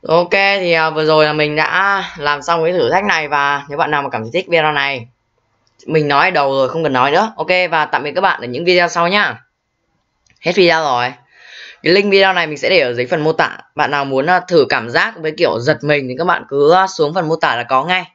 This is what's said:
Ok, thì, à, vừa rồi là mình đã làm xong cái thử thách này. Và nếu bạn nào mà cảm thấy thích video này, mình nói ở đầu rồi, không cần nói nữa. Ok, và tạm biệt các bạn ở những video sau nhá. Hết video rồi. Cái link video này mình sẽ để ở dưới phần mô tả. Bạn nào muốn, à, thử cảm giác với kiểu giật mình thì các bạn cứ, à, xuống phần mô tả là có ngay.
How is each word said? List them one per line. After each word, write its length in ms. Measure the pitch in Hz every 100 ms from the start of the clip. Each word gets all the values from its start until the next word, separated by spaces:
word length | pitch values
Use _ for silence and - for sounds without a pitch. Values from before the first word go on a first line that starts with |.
| -
Ok, 240 | 165 175
thì, 400 | 196 196 196 180
à, 180 | 165 160
vừa 160 | 151 156
rồi 200 | 156 151
là 80 |
mình 220 | 151 151 151
đã 480 | 156 180 196 196 185 170
làm 240 | 147 147
xong 220 | 135 170
cái 100 | 160
thử 180 | 180 123
thách 120 | 175
này. 240 | 202 170 151
Và 380 | 147 143 143 147
nếu 80 | 143
bạn 140 | 147
nào 100 | 147
mà 80 | 139
cảm 120 | 120
thấy 80 | 113
thích 120 | 160 190
video 240 | 165 156
này, 360 | 147 139 135 113 _ _ _ _ _ _ _ -
mình 220 | 156 147
nói 200 | 143 180
ở 40 |
đầu 200 | 175 139
rồi, 180 | 135 131
không 140 | 165
cần 100 | 160
nói 180 | 131 135
nữa. 220 | 160 220 -
Ok, 100 | 156 185 180
và 140 | 160 151
tạm 180 | 139
biệt 80 | 143 143
các 60 |
bạn 200 | 190 -
ở 60 | 120
những 180 | 123 175
video 220 | 180 175
sau 200 | 170 170
nhá. 340 | 202 180 117 _ _ _ _ _ _ _ _ _ _
Hết 100 | 160 180
video 280 | 175 160
rồi. 300 | 151 123 123 131 _ _ - - - -
Cái 100 | 151
link 180 | 190 202
video 220 | 196 190
này 140 | 180 160
mình 100 | 147
sẽ 120 | 127
để 100 | 180
ở 140 | 131
dưới 120 | 120 123
phần 180 | 175
mô 100 | 151
tả. 240 | 160 135 - - -
Bạn 160 | 143
nào 140 | 143 135
muốn, 200 | 131 147
à, 140 | 180
thử 260 | 175 175 131
cảm 200 | 135 117
giác 240 | 135 208 208
với 160 | 156 156
kiểu 220 | 160 92
giật 180 | 123 117
mình 260 | 143 147 131
thì 80 | 127
các 80 | 175
bạn 180 | 170 -
cứ, 240 | 139 143
à, 140 | 180 185
xuống 260 | - 147
phần 140 | 175 156
mô 80 | 160
tả 200 | 156 120
là 80 |
có 200 | 120 131
ngay. 200 | 156 185 180